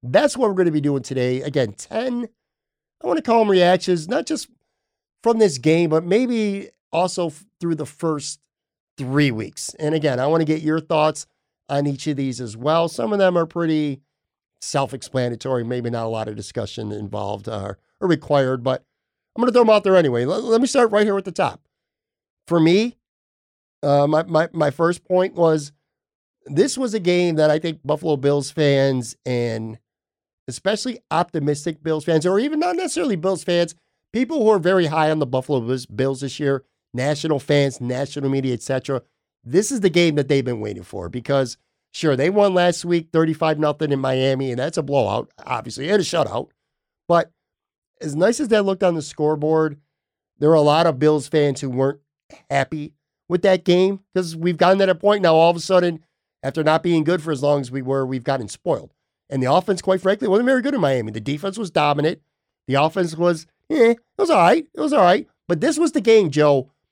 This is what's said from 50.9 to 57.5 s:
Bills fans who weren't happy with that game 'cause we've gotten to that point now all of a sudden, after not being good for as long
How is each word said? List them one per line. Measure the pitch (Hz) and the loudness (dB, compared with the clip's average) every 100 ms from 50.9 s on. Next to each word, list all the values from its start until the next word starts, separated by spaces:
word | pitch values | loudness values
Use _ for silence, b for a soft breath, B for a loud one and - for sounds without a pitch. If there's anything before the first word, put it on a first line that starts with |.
| 131 | 2
Bills | 151 151 143 | 2 2 0
fans | 156 147 135 | 0 0 0
who | 135 | -6
weren't | 123 135 139 _ _ _ B _ | -2 -2 -2 _ _ _ B _
happy | 139 135 156 151 - _ _ - | -2 -2 -6 -12 -16 _ _ -6
with | 175 | 0
that | 196 185 185 | 2 2 2
game | 180 190 196 _ 185 | 2 2 0 _ -6
'cause | 175 165 | -6 -4
we've | 175 165 | -4 2
gotten | 175 196 | 4 4
to | 190 | 2
that | 175 | 2
point | 202 208 | 2 2
now | 180 160 | 4 4
all | 170 | 4
of | 170 | 2
a | |
sudden, | 165 185 175 160 - _ _ _ | 2 2 2 -2 -12 _ _ _
after | 131 151 | -6 -2
not | 151 156 | 2 2
being | 175 165 | 2 2
good | 156 175 | 2 -2
for | 156 | -2
as | 143 | -2
long | 143 | 0